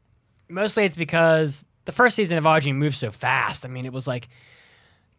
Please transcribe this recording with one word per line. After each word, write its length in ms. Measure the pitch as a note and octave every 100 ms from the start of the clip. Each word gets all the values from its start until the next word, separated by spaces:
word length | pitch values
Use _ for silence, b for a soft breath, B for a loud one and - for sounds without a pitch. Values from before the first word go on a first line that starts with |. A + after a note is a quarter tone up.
| _ _ _ _ -
Mostly 340 | F3+ G#3+ A3 G3
it's 100 | D#3+
because 680 | D#3 E3 E3 D#3+ D#3 C#3 - _ -
the 60 |
first 240 | - B3 G#3+
season 220 | F#3 E3+
of 60 |
Ajin 320 | D#3 D#3 C#3 C3+
moves 220 | D3 C3
so 140 | A#2
fast. 540 | - B2+ C3 G#2+ - B2+
I 40 |
mean, 160 | B2+ B2+
it 80 |
was 140 | C3 C3
like, 200 | B2 - b b b b b b b b